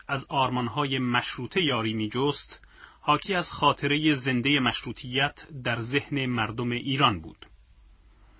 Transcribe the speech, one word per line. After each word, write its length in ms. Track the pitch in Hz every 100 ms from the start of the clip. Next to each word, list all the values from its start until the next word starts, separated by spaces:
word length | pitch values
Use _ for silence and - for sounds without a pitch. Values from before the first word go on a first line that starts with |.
| -
از 160 | 135 -
آرمان‌های 720 | 143 127 127 120 123 139 131
مشروطه 640 | 123 120 - - 120 190
یاری 320 | 151 120 110
می‌جست، 680 | 110 107 123 143 143 - - - - - -
حاکی 340 | - 147 -
از 100 | 185 -
خاطرهٔ 640 | - 147 131 143 147 156
زندهٔ 460 | 139 135 123 131 143
مشروطیت 720 | 123 - 123 - 123 127 143 - - 143
در 160 | 123 117
ذهن 460 | 117 139 - 139 131
مردم 440 | 120 107 110 120
ایران 500 | 120 139 131 135 87
بود. 260 | 82 - - - - - - - - - -